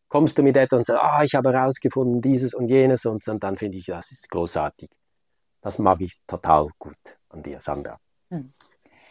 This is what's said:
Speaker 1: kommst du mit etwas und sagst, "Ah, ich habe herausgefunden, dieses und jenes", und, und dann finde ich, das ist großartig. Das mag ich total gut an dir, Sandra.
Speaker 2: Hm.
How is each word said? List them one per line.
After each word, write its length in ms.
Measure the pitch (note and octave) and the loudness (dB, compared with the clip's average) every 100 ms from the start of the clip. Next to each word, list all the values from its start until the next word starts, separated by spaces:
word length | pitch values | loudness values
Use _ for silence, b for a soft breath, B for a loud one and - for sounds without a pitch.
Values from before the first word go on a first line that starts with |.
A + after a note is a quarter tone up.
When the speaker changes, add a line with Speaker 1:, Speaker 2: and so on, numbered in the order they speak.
| _ | _
Speaker 1:
kommst 300 | D3 D#3 - | 2 2 4
du 40 | |
mit 120 | C#3 C3+ | 4 4
etwas 220 | C3 B2+ | 4 2
und 60 | A#2+ | 2
sagst, 160 | A#2 | 2
"Ah, 220 | D#3 D3 | 2 2
ich 100 | D3+ | 2
habe 180 | C#3 C3 | 2 2
herausgefunden, 680 | B2+ C3 C3+ C3 C3+ B2 A#2+ | 2 0 0 -2 0 0 0
dieses 320 | C3 B2+ B2+ | 2 0 0
und 140 | G#2+ A#2 | -4 2
jenes", 380 | C3+ C3 B2+ A#2 | 4 4 2 0
und, 200 | G#2+ - | -4 -6
und 140 | G#2+ | -6
dann 140 | G2 G2 | -6 -6
finde 220 | G#2 F#2 | -8 -8
ich, 80 | F2+ | -10
das 260 | F2 - | -10 -10
ist 180 | - - | -10 -8
großartig. 600 | F2 E2+ D#2+ D2+ - D2+ _ _ _ _ _ _ _ | -4 -4 -2 -4 -8 -20 _ _ _ _ _ _ _
Das 180 | G#2 - | -10 -2
mag 220 | G2 F2 | 2 2
ich 140 | F2+ - - | -2 -12 -12
total 420 | - E2+ D#2 D2+ - | -8 2 4 2 -6
gut 180 | - - - _ _ | -20 -20 -20 _ _
an 140 | D#2+ | -16
dir, 180 | D2 C2+ | -14 -12
Sandra. 380 | - C#2+ - - _ _ - | -8 -8 -10 -16 _ _ -14
Speaker 2:
Hm. 220 | F3 C3 _ _ _ _ b b | -12 -12 _ _ _ _ b b